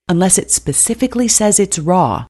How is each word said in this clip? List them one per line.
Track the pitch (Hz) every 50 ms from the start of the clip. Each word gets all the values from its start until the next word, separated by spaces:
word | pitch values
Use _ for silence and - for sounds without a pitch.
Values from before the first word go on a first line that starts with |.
| _ -
Unless | 170 170 185 185 - 196
it | - -
specifically | - - - 147 139 - - - 233 233 254 254 233 240 247 220
says | - - 214 208 202 -
it's | 202 190 - 165
raw, | 147 160 180 185 156 117 92 - 117